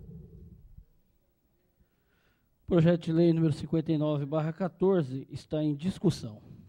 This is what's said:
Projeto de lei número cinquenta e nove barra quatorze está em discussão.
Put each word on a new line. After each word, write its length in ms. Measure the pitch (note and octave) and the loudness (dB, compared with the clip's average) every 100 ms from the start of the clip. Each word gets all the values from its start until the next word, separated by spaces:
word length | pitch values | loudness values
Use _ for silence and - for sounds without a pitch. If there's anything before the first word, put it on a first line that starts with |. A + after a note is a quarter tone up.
| - - - - - - - - - _ _ _ _ _ _ _ _ _ _ _ _ _ _ _ _ _ - | -20 -20 -20 -20 -20 -20 -20 -20 -20 _ _ _ _ _ _ _ _ _ _ _ _ _ _ _ _ _ 0
Projeto 380 | F3 E3 E3+ | 4 4 4
de 80 | E3 | 2
lei 200 | E3 E3+ | 2 4
número 200 | E3 D#3+ | 4 2
cinquenta 380 | D3 D3+ D#3+ D#3 | 0 -4 -2 0
e 60 | D#3 | -2
nove 280 | D3+ D3 C#3+ | 0 -2 -2
barra 260 | D#3 D#3 | -4 -4
quatorze 760 | D#3+ F#3 - F#3 F#3 B2+ C3+ - | -4 -8 0 2 2 0 -6 -10
está 320 | - - D#3 | -14 -6 -2
em 120 | D3+ | -2
discussão. 680 | C#3+ F3+ - F3 - A2 G#2+ - - | -2 -4 -2 0 -2 -6 -16 -20 -20